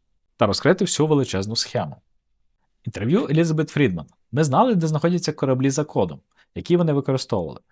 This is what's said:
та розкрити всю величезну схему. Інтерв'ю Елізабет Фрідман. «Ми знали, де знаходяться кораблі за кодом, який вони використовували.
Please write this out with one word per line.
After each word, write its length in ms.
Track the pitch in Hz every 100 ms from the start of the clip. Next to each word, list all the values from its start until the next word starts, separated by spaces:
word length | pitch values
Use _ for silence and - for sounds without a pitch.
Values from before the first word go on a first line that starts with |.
| _ _ _ -
та 80 | 107
розкрити 400 | 98 139 185 180
всю 220 | - 151
величезну 480 | 147 123 95 98 113
схему. 400 | - 117 92 - _ _ _ _ _ _ _ _
Інтерв'ю 440 | - - 110 190 -
Елізабет 400 | 160 170 156 151
Фрідман. 360 | 147 143 87 - _ -
«Ми 120 | 135
знали, 320 | 156 139 254 202
де 120 | 160
знаходяться 460 | 151 170 175 170
кораблі 360 | 147 139 131 135
за 140 | 135
кодом, 360 | 151 143 90 71 _ _ _ -
який 220 | - 175
вони 160 | 165
використовували. 680 | 143 135 131 - 104 80 - _